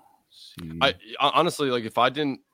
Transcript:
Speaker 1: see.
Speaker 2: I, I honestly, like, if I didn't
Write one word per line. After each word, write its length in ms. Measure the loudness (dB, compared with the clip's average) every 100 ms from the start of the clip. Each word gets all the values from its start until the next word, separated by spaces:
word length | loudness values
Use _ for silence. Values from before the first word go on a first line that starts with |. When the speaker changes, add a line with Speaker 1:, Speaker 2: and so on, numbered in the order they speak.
| _ _ _
Speaker 1:
see. 480 | -20 -20 -16 -12 0
Speaker 2:
I, 140 | 0 0 -8 -2
I 100 | 2 4
honestly, 340 | 2 0 -2
like, 140 | -2
if 160 | -2 0
I 100 | 2
didn't 300 | 2 -4 -4 _